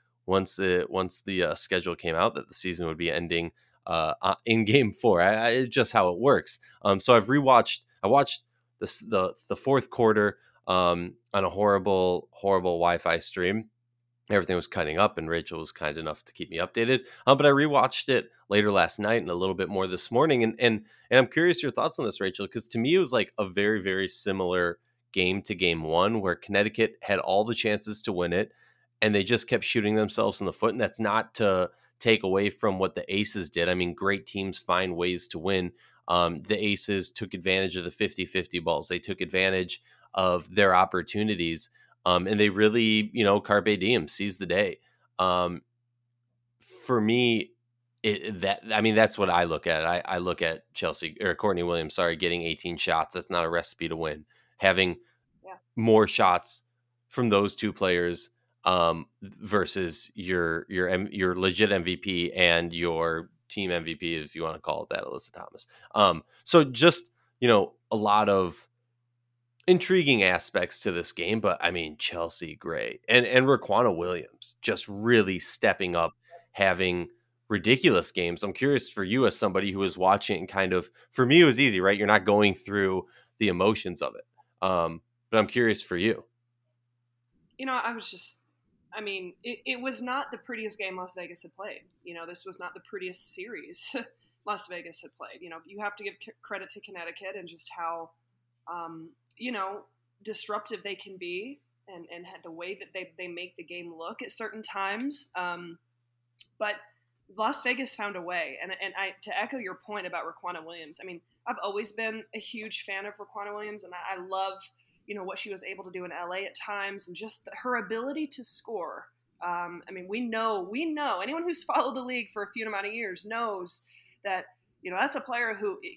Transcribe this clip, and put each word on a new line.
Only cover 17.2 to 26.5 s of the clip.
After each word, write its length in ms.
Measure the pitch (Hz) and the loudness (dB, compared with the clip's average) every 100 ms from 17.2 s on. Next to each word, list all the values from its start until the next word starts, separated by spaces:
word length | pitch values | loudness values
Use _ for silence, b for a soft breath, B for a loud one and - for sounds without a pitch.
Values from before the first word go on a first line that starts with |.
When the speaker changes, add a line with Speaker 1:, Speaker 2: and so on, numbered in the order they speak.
| - | 4
Speaker 1:
Um, 100 | 139 | 6
but 80 | |
I 60 | 147 | 8
rewatched 580 | 139 151 143 123 - - | 6 4 4 2 0 0
it 220 | 127 - b - | 0 0 b 0
later 220 | 104 104 | 2 4
last 280 | 98 82 - | 4 4 2
night 220 | 104 117 | 0 0
and 100 | 85 | 0
a 40 | |
little 200 | 87 95 | -2 -2
bit 140 | 90 87 | -2 -2
more 180 | 98 95 | -2 -2
this 240 | 90 - | -4 0
morning. 320 | 117 160 127 | 2 4 4
And, 100 | 113 110 | 2 2
and, 260 | 123 107 b b b | 2 2 b b b
and 80 | 127 | 4
I'm 80 | 123 | 4
curious 360 | 156 175 165 | 4 2 2
your 100 | 143 | 0
thoughts 260 | 117 147 - | 0 -2 -2
on 60 | |
this, 160 | 117 - | -4 -2
Rachel, 260 | 98 92 98 | -4 -4 -8
'cause 220 | 117 - | -8 -6
to 100 | 113 | -2
me, 160 | 127 | 2
it 40 | 180 | 4
was, 140 | 151 | 4
like, 220 | 120 98 - | 2 0 -2
a 100 | 98 | -2
very, 360 | 90 104 107 | 0 2 2
very 260 | 95 95 92 | 0 0 -2
similar 720 | - 104 95 90 90 87 85 _ _ _ | -4 -2 -2 0 2 0 -2 _ _ _
game 300 | 95 90 98 | 0 2 0
to 120 | - | -4
Game 280 | 95 87 82 | 0 0 0
One, 380 | 78 82 98 113 | 2 2 4 2
where 160 | 95 85 | -2 -2
Connecticut 600 | - | 0